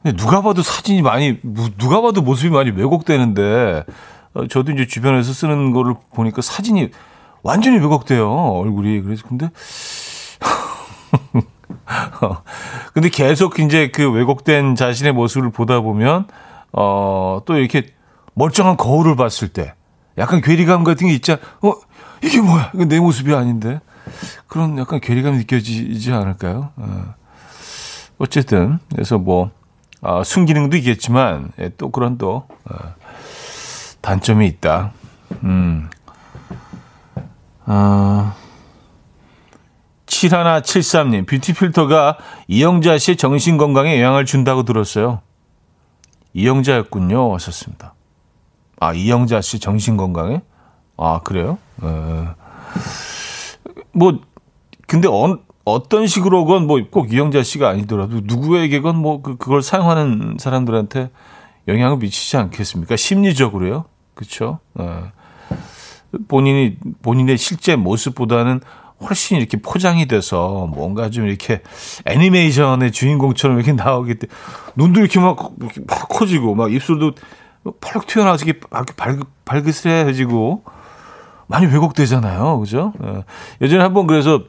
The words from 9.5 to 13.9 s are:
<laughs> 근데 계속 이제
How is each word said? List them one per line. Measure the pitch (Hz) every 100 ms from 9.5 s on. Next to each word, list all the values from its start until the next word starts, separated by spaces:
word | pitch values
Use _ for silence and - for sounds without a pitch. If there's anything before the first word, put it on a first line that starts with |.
| - - - - - - - - -
<laughs> | - - - - - - - - - 123 - _ _ - - - - - 98 92 - - - - -
근데 | - 170
계속 | - 135 151 185 -
이제 | 151 156 147